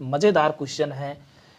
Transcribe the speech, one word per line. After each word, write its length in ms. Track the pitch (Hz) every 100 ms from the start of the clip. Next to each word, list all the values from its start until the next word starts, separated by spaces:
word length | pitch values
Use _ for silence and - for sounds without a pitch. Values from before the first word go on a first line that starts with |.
मज़ेदार 500 | 131 147 208 175 151
क्वेश्चन 400 | 151 135 - 147
है। 240 | 135 143 147 - _ -